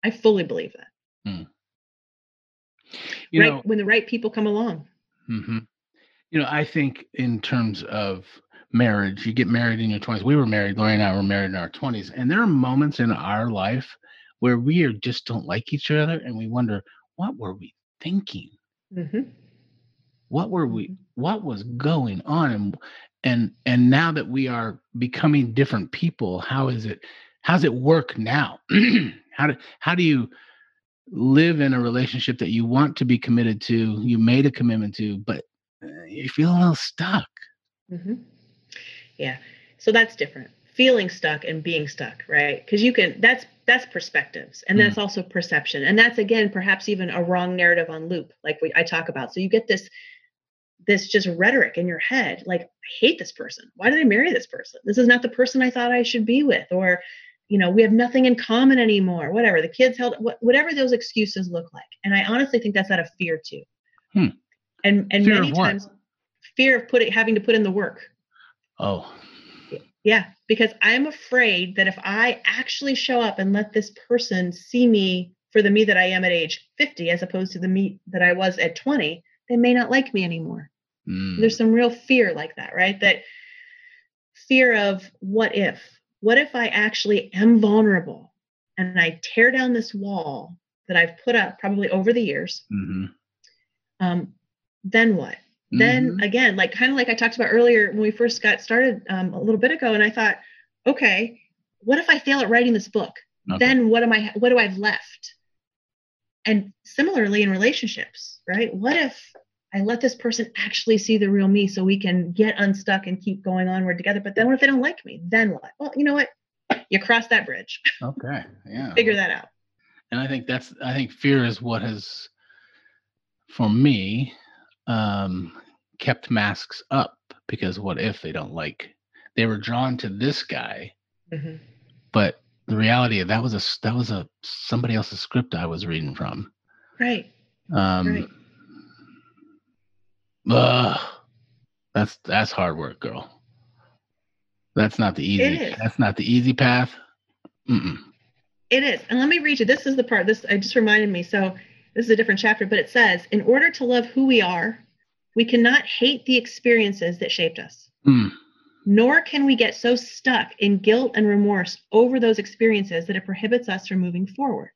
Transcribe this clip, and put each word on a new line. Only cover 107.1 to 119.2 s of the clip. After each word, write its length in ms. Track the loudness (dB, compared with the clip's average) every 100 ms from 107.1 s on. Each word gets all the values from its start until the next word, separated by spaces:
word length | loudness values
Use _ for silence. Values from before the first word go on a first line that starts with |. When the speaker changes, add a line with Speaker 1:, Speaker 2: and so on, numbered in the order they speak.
| 0 0 2
Speaker 1:
in 80 | 2
relationships, 920 | 2 0 0 -6 -8 -12 -16 -20 -18 -6
right? 260 | -4 -4
What 220 | -2 -2 0
if 360 | -2 -6 -20 -20 _ _ _
I 60 | -4
let 220 | -2 0
this 120 | -2
person 380 | -2 -6 -4 -6 -6
actually 400 | -6 -4 2 2
see 180 | 4 2
the 140 | 4
real 180 | 2 4
me 180 | 4 2
so 140 | 0
we 140 | 0 0
can 340 | 0 -2 -2
get 240 | 0 0 2
unstuck 480 | 0 0 -2 -4 -2
and 120 | -8
keep 200 | -6 -6
going 260 | -4 -2 -2
onward 280 | -2 -2 -2
together? 240 | -2 -4
But 140 | -4
then 100 | 0 2
what 80 |
if 60 | 2
they 60 | 2
don't 160 | 2
like 200 | 0 -4 -16
me? 160 | -14
Then 280 | -2 0 0
what? 180 | -2 -10 _
Well, 140 | -10 -2
you 80 |
know 80 | 0
what? 140 | 0 -2 _ _ _ _ -6 -2
You 100 | -4
cross 280 | 2 0 2
that 180 | 0 0
bridge. 340 | -12 -12 -4 -4
<laughs> 120 | -2
Speaker 2:
Okay. 420 | -10 -10 -10 -10 -12 -20 -16
Yeah. 240 | -12 -2
Speaker 1:
Figure 220 | 0 2
that 160 | 0